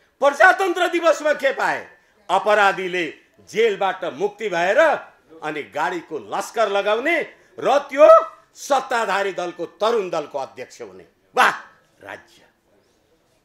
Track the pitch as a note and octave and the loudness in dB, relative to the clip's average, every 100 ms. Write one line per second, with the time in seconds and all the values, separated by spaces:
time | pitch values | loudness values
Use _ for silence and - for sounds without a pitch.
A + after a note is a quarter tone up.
0 | _ - C#4+ C#4+ F#4 F#4 F#4+ F4+ F4 E4+ | _ 0 0 4 4 4 0 0 -2 0
1 | E4 D4+ D4+ D4 C4+ A#3+ F#3 C3+ F#2+ _ | 0 0 0 -2 -2 -2 -4 -4 -8 _
2 | _ _ - F#3+ G3+ G#3 G3 F3 F#3 F3+ | _ _ -4 -2 2 4 2 0 -4 -6
3 | D3+ - _ _ - G3+ A3+ F#3+ G3 - | -6 -10 _ _ -10 -2 0 0 -4 -4
4 | E3 C3 G3+ - A3 E3+ F3+ A#3+ D#4+ A#3+ | -8 -6 -6 -6 -6 -2 0 2 2 0
5 | - _ _ D#3+ D3+ D3+ G#2+ C3+ E3+ F3+ | -6 _ _ -14 -10 -10 -10 -6 -4 -6
6 | D#3 D#3 G#2 E3 - - G#3 G3 G3 A3+ | -10 -12 -10 -10 -6 -2 -2 0 -2 -2
7 | C#4+ E4 - - _ - F#3 C#4 - C4+ | -2 -4 -4 -14 _ -6 0 0 0 6
8 | D#4 D#5+ - - _ - - C4 C4 A#3+ | 8 8 6 -14 _ -12 -2 -2 0 -4
9 | G3+ G3 G3 F3 F3 E3+ D#3+ - G#3+ A#3 | -2 -2 -4 -6 -8 -8 -12 -4 -2 0
10 | F#3 E3 C#3+ C#3 B2+ B2+ A#2+ - A2 F#2 | -2 -6 -6 -10 -10 -14 -18 -16 -18 -20
11 | E2 _ _ B3+ G3+ - - _ _ _ | -20 _ _ 0 2 0 -10 _ _ _
12 | G2 G#2 _ _ _ _ _ _ _ _ | -18 -18 _ _ _ _ _ _ _ _
13 | _ _ _ _ | _ _ _ _